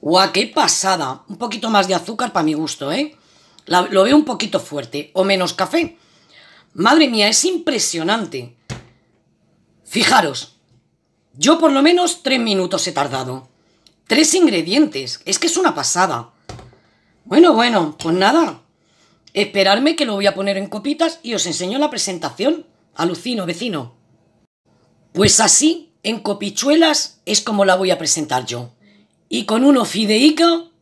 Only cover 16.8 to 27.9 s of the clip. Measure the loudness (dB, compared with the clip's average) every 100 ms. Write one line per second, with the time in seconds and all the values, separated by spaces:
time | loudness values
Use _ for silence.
16.8 | _ _ _ _ 0 6 6 6 2 2
17.8 | -2 -4 -4 0 2 2 0 -4 _ _
18.8 | _ _ _ _ _ -6 -4 0 2 2
19.8 | 2 0 -2 0 0 0 -4 -4 -6 -10
20.8 | -8 -2 -4 -4 -8 -6 -4 -6 -4 -2
21.8 | -2 -2 -6 -6 -8 -4 -2 -2 -8 _
22.8 | _ -4 -4 -4 -6 -6 -6 -6 -6 -8
23.8 | -10 _ _ _ _ _ _ _ _ _
24.8 | _ _ _ 0 2 4 4 4 2 -2
25.8 | -8 _ -6 -6 -6 -6 -8 -6 0 4
26.8 | 4 0 -4 _ -4 -4 -2 0 2 2
27.8 | 2